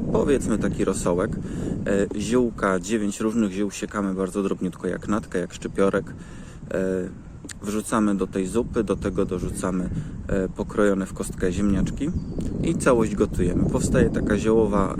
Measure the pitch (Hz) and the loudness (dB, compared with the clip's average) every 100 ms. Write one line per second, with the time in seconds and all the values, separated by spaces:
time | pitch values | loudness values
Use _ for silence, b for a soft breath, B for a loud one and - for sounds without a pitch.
0 | - - 147 127 - 110 107 98 98 95 | 0 2 4 2 2 0 0 0 0 0
1 | 90 87 104 - B B B B - 98 | 2 2 0 -2 B B B B 0 2
2 | 101 107 101 123 120 - 101 92 90 113 | 2 0 2 2 2 2 0 0 0 0
3 | 101 101 110 113 104 92 104 - 101 107 | 0 0 0 2 2 0 -4 -4 -6 -2
4 | 98 95 92 101 98 92 92 - 92 90 | -2 0 -2 0 0 0 -4 -4 -6 -4
5 | 87 104 - 92 90 - 87 - 98 98 | -2 -4 -2 -4 -4 -6 -6 0 2 2
6 | - - B B B B - 90 95 92 | -2 -10 B B B B -6 -4 -2 -2
7 | 92 - - - - - 101 107 - 117 | -4 -10 -14 -14 -14 -10 -6 -4 0 2
8 | 104 98 92 98 92 113 123 120 98 90 | 2 2 0 -2 0 0 0 0 0 0
9 | 104 90 92 90 85 - 95 92 87 82 | 0 0 0 0 -4 -2 -2 -2 -2 -4
10 | B B - 98 92 - 98 - 104 95 | B B -2 0 0 -2 -4 2 2 2
11 | 95 - - - 95 87 101 98 - - | -2 -4 -6 -2 -2 2 2 2 2 0
12 | 143 - - - - - 160 165 147 120 | -2 -2 -4 -4 -4 -2 0 2 4 4
13 | 107 104 98 - 90 - - - - 131 | 4 2 2 2 2 2 2 2 2 4
14 | 117 - - 104 110 110 107 101 95 | 4 4 2 2 4 4 4 4 0